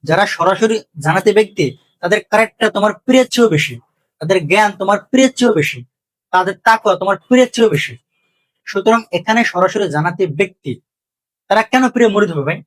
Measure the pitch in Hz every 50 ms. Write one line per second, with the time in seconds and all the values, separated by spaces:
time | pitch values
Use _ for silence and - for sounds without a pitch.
0 | - - 160 185 202 202 - - 170 185 190 190 220 220 226 214 - _ _ 156
1 | 135 151 160 190 190 220 202 208 220 202 - - 160 127 - _ _ _ _ _
2 | - 175 202 202 - _ - 214 226 220 _ _ 226 214 - 202 202 214 202 -
3 | _ - 254 262 254 247 - 240 240 220 165 147 151 143 123 117 _ _ _ _
4 | _ _ _ _ 156 160 190 190 156 143 180 208 214 208 190 175 196 196 208 196
5 | - _ - 254 269 262 - - 247 240 214 165 143 - - 123 123 _ _ _
6 | _ _ _ _ _ _ - 185 185 190 185 _ _ 226 226 220 - 214 185 180
7 | 185 196 196 190 _ _ 254 247 254 247 - - 226 214 170 147 - - 120 -
8 | _ _ _ _ _ _ _ _ _ _ _ _ _ - - 196 190 220 226 233
9 | 226 _ - 170 175 - 220 233 226 - - 180 185 185 - 208 202 165 147 151
10 | 156 175 175 175 190 170 139 147 196 185 _ _ _ 139 120 - _ _ _ _
11 | _ _ _ _ _ _ _ _ _ _ 196 214 220 - - 254 262 240 - 240
12 | 240 220 196 208 208 180 165 151 135 143 175 - -